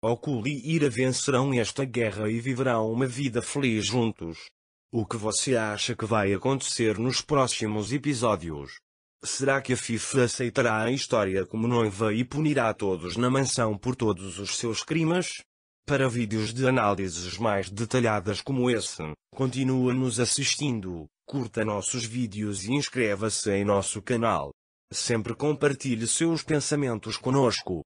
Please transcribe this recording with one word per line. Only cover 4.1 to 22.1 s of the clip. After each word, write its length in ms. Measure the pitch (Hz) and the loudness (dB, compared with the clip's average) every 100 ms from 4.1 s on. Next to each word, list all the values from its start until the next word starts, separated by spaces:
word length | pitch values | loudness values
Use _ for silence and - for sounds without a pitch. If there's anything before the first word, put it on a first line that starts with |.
| - 85 82 - _ _ _ _ | -2 -10 -12 -16 _ _ _ _
O 120 | 120 104 | -4 -2
que 100 | 117 | -2
você 400 | 107 104 - 123 | -2 -2 0 0
acha 400 | 110 104 - 117 | 0 -2 -4 -4
que 80 | |
vai 300 | 107 110 98 | 0 2 4
acontecer 680 | 98 127 135 - - 113 101 | 2 0 0 -2 0 2 2
nos 220 | 120 123 | 0 -2
próximos 720 | - 147 127 - 107 107 101 | 0 2 2 0 -2 -2 -2
episódios? 800 | 139 135 131 117 101 82 73 69 - _ _ _ _ | -2 -2 0 2 0 -2 -8 -10 -16 _ _ _ _
Será 380 | - - 135 135 | -8 -2 2 0
que 100 | 131 | 0
a 60 | 123 | -2
Fifi 420 | - 113 - 135 | -2 -4 0 2
aceitará 640 | 123 - 123 123 120 110 | 2 2 -2 2 2 2
a 80 | 113 | 0
história 540 | 135 - 120 98 95 92 | -2 0 2 2 0 -2
como 200 | 113 117 | -2 2
noiva 480 | 120 110 95 110 | 4 2 2 0
e 120 | 110 123 | 2 -2
punirá 480 | 143 156 139 117 | 0 0 2 0
todos 420 | 104 101 92 87 95 | 0 -2 -2 -4 0
na 140 | 123 | 2
mansão 480 | 131 131 - 113 101 | 2 2 0 0 0
por 180 | 123 127 | -4 0
todos 420 | 113 90 95 87 | 0 0 -4 -10
os 200 | 101 - | -6 -4
seus 260 | 117 107 | -4 -4
crimes? 600 | - 160 160 180 170 - - _ _ _ - | -2 0 2 0 -2 -8 -16 _ _ _ -2
Para 220 | 139 131 | 2 2
vídeos 440 | 120 113 110 107 | 2 0 0 -2
de 140 | 117 131 | 0 2
análises 680 | 131 107 98 95 82 90 92 | 4 2 2 -2 -4 -8 -2
mais 320 | 113 101 92 | 0 0 -2
detalhadas 720 | 101 113 127 117 107 95 104 | -4 0 2 2 2 -2 -4
como 280 | - 135 123 | -2 0 2
esse, 440 | 117 - - 78 76 _ | 2 -2 -8 -10 -10 _
continua 600 | - 131 127 131 131 127 | -2 -2 0 2 2 2
nos 260 | 127 131 110 | 2 0 2
assistindo, 880 | 120 - 139 - 147 117 92 87 76 _ - | 0 2 0 0 0 -2 -4 -8 -12 _ -8
curta 380 | 143 117 - | -6 -4 -2
nossos 400 | 107 104 95 123 | -2 -2 -2 -4
vídeos 640 | 113 | -4